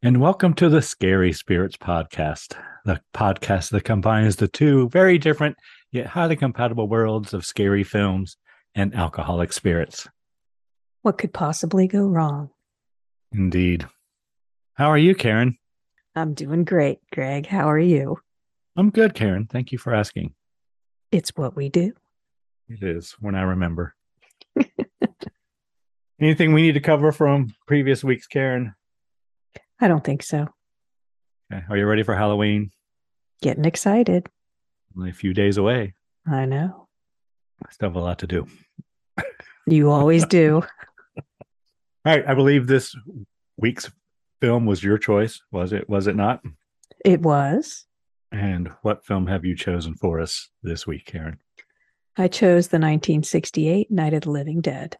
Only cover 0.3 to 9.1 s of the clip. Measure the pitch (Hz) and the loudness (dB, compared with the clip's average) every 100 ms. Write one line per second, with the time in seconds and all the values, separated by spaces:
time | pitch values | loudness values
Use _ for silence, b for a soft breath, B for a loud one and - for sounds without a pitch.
0.3 | 196 185 151 175 151 - - 95 95 90 | 4 2 4 4 4 2 -2 0 2 2
1.3 | 82 - 87 92 - - 85 78 - 78 | 0 -2 -2 -2 -6 -4 -4 -4 -6 -6
2.3 | 76 - - B B - 85 _ - 107 | -6 -12 -20 B B -4 -4 _ -2 -2
3.3 | 98 - 98 - 104 - 107 95 110 110 | -2 -2 -4 0 -4 0 0 2 2 2
4.3 | 98 104 - 151 139 123 165 185 175 151 | 2 -2 2 2 4 2 4 4 4 2
5.3 | 151 151 - b b b 123 120 175 165 | 0 -2 -4 b b b -8 -6 -4 -2
6.3 | 160 135 117 120 117 107 113 110 110 107 | 0 -2 -2 -4 -2 -2 0 0 -2 -6
7.3 | 98 - - 101 101 98 104 101 95 95 | -10 -10 -2 2 2 0 0 0 -2 -6
8.3 | - b b b - 98 101 85 | -14 b b b -4 -4 -2 -4